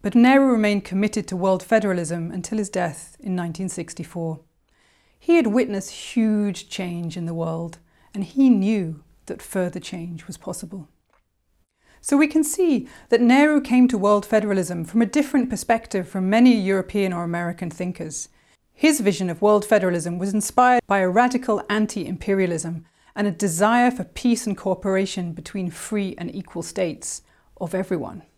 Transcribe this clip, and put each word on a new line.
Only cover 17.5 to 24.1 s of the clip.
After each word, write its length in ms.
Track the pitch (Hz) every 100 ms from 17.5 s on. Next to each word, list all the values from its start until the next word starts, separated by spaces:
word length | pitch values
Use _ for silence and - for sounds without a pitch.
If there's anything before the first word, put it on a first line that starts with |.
| 175 175
thinkers. 600 | 165 180 175 185 - - _ _ _ _
His 280 | _ 311 302
vision 280 | 202 196 185
of 120 | 170
world 240 | 208 208 208
federalism 520 | 214 185 175 175 175
was 160 | 196
inspired 480 | 208 - - 254 247 -
by 120 | 202
a 100 | 185
radical 520 | 190 247 254 254 208 -
anti-imperialism 1160 | 214 214 - 156 175 - 196 185 165 165 165 - _ _ -
and 120 | 208
a 40 |
desire 600 | 165 202 165 208 240 247
for 120 | 254
peace 420 | 190